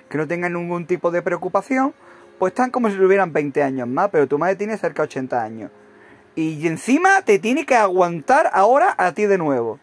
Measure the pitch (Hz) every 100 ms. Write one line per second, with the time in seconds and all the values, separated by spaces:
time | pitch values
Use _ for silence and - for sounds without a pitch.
0 | - 143 151 170 175 175 175 175 165 175
1 | 170 175 175 175 180 196 - 262 269 -
2 | - - - - 185 185 254 247 226 196
3 | 190 196 185 156 147 143 139 131 120 135
4 | 196 160 139 143 170 190 208 214 170 151
5 | 151 139 131 123 110 113 101 - - -
6 | - - _ - 160 156 165 160 - 277
7 | 370 392 - 202 214 269 294 247 202 185
8 | 175 170 - 269 - 185 202 269 370 -
9 | 180 185 208 196 156 135 117 107